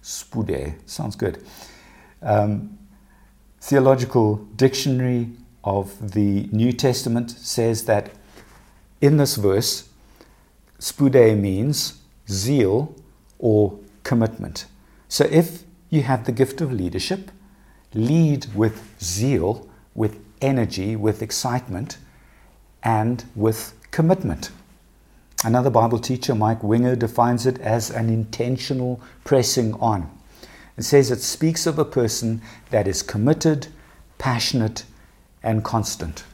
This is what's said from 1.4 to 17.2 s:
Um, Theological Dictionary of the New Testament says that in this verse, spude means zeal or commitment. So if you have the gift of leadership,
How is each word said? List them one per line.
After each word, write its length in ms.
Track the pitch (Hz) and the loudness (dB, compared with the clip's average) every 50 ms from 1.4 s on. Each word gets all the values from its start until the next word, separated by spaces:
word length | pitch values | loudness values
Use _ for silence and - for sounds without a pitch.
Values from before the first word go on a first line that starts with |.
| - - - - - - - - - - - - - - _ _ | -16 -20 -20 -20 -20 -20 -20 -20 -20 -20 -20 -20 -20 -20 _ _
Um, 560 | - - 104 107 104 104 104 101 - - - - - - - - _ _ _ _ - _ _ _ _ _ _ _ | -2 0 2 2 2 2 0 -2 -4 -10 -14 -18 -20 -20 -20 -20 _ _ _ _ -20 _ _ _ _ _ _ _
Theological 760 | - - 143 139 135 135 135 127 123 123 - 127 110 107 107 104 - - - | -4 2 2 4 6 6 6 4 2 0 2 2 2 2 0 -2 -6 -14 -2
Dictionary 720 | 107 127 131 - - - 139 131 127 127 127 123 120 120 117 117 - - - - _ - | 2 2 2 2 2 -2 0 0 0 0 0 0 -2 -2 -4 -8 -16 -20 -20 -20 _ -4
of 480 | 101 98 101 95 98 - - 110 101 92 | -2 -2 -2 -2 -4 -10 -12 -12 -4 0
the 340 | 104 101 101 101 101 - 101 | 0 2 2 2 0 -2 -2
New 200 | 104 107 113 123 | 0 2 2 2
Testament 600 | 123 123 - 135 120 - - 120 117 120 120 117 | 2 2 0 0 0 0 -2 -2 -2 -2 -2 -4
says 520 | - - - - - - 117 117 113 110 - | -10 -14 -10 -8 -2 0 0 0 0 -2 0
that 280 | - 110 101 101 - - - - - - - - - - - - _ _ _ _ _ _ _ | 0 0 0 0 -4 -16 -20 -20 -20 -20 -20 -20 -20 -20 -20 -20 _ _ _ _ _ _ _
in 160 | - 139 151 151 | 4 4 6 6
this 180 | 143 131 - | 4 2 0
verse, 540 | - 101 101 95 101 120 - - - - - _ _ - - - _ - _ _ _ _ _ _ _ _ _ _ _ | 0 0 2 2 2 0 -2 -4 -6 -10 -16 _ _ -20 -20 -20 _ -20 _ _ _ _ _ _ _ _ _ _ _
spude 580 | - - - - 143 139 131 135 117 110 110 104 | -12 -12 -2 2 2 6 6 6 6 6 4 2
means 600 | 101 101 95 95 113 139 147 - - - - - - _ _ _ _ - | 0 0 0 0 -2 -2 -2 -2 -4 -8 -10 -14 -20 _ _ _ _ -8
zeal 680 | 101 95 95 120 143 139 110 92 98 117 147 151 - - - - _ _ _ _ _ _ | -6 -4 -2 0 2 2 2 2 2 0 -2 -4 -10 -18 -20 -20 _ _ _ _ _ _
or 380 | - 120 107 107 104 98 - - - - - - _ | 0 2 4 4 4 2 0 -8 -20 -20 -20 -14 _
commitment. 600 | - - 117 113 110 113 - - - 80 - - - - - _ _ _ - _ _ | -2 0 0 0 0 -2 -6 -12 -12 -12 -14 -16 -16 -20 -20 _ _ _ -20 _ _
So 160 | - - 147 | -2 0 0
if 380 | - - 160 170 170 - - - - - _ _ _ | 4 4 4 4 4 -2 -14 -18 -20 -20 _ _ _
you 140 | - 151 135 | 0 0 2
have 220 | 139 135 120 113 | 2 0 -2 0
the 60 | - | -4
gift 300 | 120 113 131 123 - - | 0 0 0 0 0 -6
of 100 | 170 139 | -6 -4
leadership, 600 | 127 104 90 90 87 95 - - 185 196 | -2 -4 -4 -4 -4 -4 -4 -4 -6 -6